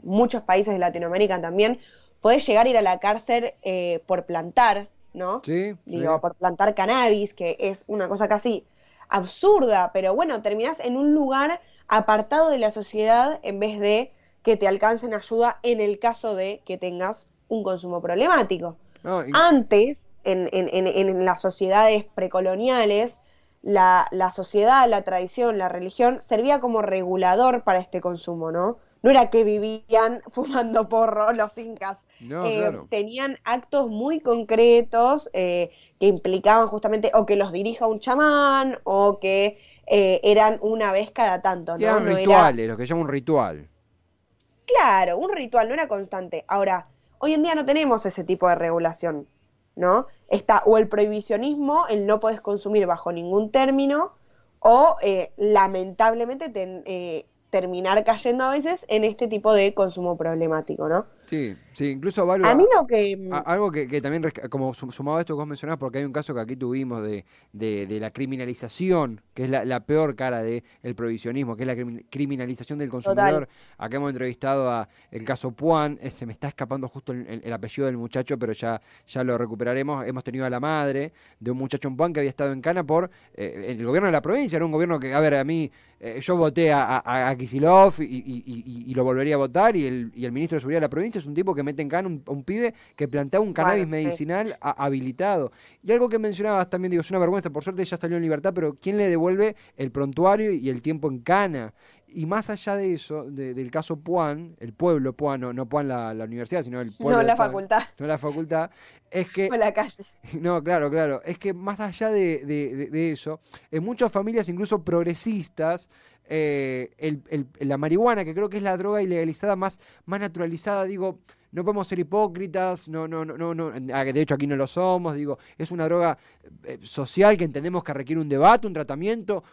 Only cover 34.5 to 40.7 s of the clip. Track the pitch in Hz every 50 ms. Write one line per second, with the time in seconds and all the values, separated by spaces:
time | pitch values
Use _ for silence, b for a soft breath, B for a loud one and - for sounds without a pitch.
34.5 | 226 220 233 240 233 233 233 - - 226 233 254 285 294 - - - 190 185 180
35.5 | 175 175 170 170 b b b b b - 185 202 196 165 - 190 185 185 - 202
36.5 | 214 226 226 214 208 214 - 208 214 214 202 220 - 220 214 - 208 202 196 190
37.5 | 170 185 202 226 226 - 240 220 220 214 - 254 254 285 302 302 294 285 285 277
38.5 | 269 269 262 262 247 - - - 196 196 202 202 196 202 - 190 196 196 202 208
39.5 | 208 b b b b b b - - 208 196 190 185 - - 208 208 214 214 214
40.5 | 220 - - 214